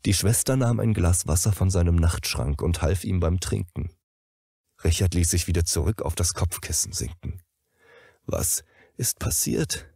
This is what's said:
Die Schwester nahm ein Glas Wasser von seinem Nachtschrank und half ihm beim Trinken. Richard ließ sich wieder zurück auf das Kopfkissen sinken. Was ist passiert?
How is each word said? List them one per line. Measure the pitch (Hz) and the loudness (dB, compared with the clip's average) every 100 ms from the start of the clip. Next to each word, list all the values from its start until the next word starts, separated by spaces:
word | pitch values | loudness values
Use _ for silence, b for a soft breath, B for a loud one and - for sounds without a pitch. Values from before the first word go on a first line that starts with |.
| - | 0
Die | |
Schwester | 101 95 117 - 131 | 2 2 2 2 2
nahm | 123 113 | 2 2
ein | 110 | 2
Glas | 104 87 87 - | 2 4 2 2
Wasser | 82 - | 0 2
von | 101 92 | 2 2
seinem | 92 85 85 | 2 4 4
Nachtschrank | 82 82 - - - 73 | 4 2 -4 -4 -2 -2
und | - 85 | 0 0
half | 73 87 | 0 0
ihm | - 95 | 0 0
beim | 85 90 | 2 0
Trinken. | - 101 92 - 85 - _ _ _ _ _ _ _ _ | -2 -4 -4 -8 -10 -10 _ _ _ _ _ _ _ _
Richard | 85 82 95 | -2 2 2
ließ | 87 85 | 2 2
sich | 90 - | 2 0
wieder | 87 82 | 0 0
zurück | - 73 110 | 0 0 -2
auf | - | -4
das | - 87 | -2 -2
Kopfkissen | - 87 - - - - | -2 -4 -4 -6 -4 -4
sinken. | - - - - - - _ B B B B B B | -4 -8 -8 -10 -10 -14 _ B B B B B B
Was | - - - - - b b b | -8 -4 -2 -4 -8 b b b
ist | 120 - | -6 -4
passiert? | - - - - 160 - - | -4 -2 -2 -2 -2 -6 -12